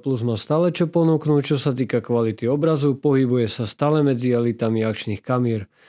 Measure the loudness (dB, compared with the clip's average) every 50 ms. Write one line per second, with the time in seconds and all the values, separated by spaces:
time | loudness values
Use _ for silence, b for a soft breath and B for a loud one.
0 | -2 -4 -2 -2 -2 -2 -2 -4 -2 -2 0 2 2 0 0 0 -2 0 2 2
1 | 4 4 2 2 2 2 2 2 2 0 -2 0 0 -2 -2 -2 -2 -2 -2 -2
2 | -2 0 0 0 0 0 -2 -2 -2 -2 0 0 2 0 0 2 2 0 0 0
3 | 0 2 2 2 2 2 2 0 0 0 -2 -4 -6 -8 -4 -2 0 0 2 2
4 | 2 2 0 0 0 0 0 2 0 0 -2 -2 -2 -2 0 0 0 -2 -4 -4
5 | -6 -6 -8 -6 -4 -2 -2 0 0 0 -2 -4 -6 b b b b